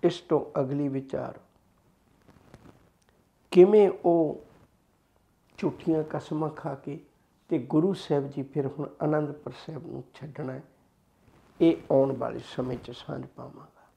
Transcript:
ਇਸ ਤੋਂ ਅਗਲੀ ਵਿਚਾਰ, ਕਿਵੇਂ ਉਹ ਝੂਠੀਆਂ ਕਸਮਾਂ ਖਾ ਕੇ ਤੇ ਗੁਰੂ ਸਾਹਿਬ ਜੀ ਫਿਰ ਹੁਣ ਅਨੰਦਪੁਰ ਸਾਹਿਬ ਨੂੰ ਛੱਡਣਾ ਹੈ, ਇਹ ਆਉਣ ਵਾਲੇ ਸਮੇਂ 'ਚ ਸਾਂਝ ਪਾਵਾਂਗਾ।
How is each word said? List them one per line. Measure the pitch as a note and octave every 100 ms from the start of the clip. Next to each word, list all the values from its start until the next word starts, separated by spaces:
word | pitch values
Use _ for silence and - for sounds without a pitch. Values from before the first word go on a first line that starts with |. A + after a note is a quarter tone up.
ਇਸ | F3 E3
ਤੋਂ | - D3+ - -
ਅਗਲੀ | C3+ C#3+ C#3+
ਵਿਚਾਰ, | C3+ C3+ - B2 - _ _ _ _ _ _ _ _ _ _ _ - - - _ _ _ _ _ _ _
ਕਿਵੇਂ | F3+ F#3 G#3+ G3+ -
ਉਹ | F3 E3+ D#3 - - _ _ _ _ _ _ _ _ _ _ -
ਝੂਠੀਆਂ | - - - D#3+ D#3
ਕਸਮਾਂ | D3 - D#3 D#3
ਖਾ | D#3 D#3+
ਕੇ | C#3 - D3 - _ _ _ _
ਤੇ | D#3+
ਗੁਰੂ | B2 D3+ F3
ਸਾਹਿਬ | F3+ - D3 C3+
ਜੀ | C3+
ਫਿਰ | C3+ D3+ C#3
ਹੁਣ | C#3+ D3 -
ਅਨੰਦਪੁਰ | D3+ D3+ D3+ C#3+ - C3 -
ਸਾਹਿਬ | D#3 E3
ਨੂੰ | C3+ C3+
ਛੱਡਣਾ | - D3+ C#3 C3
ਹੈ, | C3 - _ _ _ _ _ _ _ _ _
ਇਹ | E3 E3 -
ਆਉਣ | C#3+ C3+
ਵਾਲੇ | B2+ A#2+ A#2 A#2+ -
ਸਮੇਂ | B2+ B2
'ਚ | -
ਸਾਂਝ | B2 - C#3 C3 -
ਪਾਵਾਂਗਾ। | C3 B2+ C#3 _ _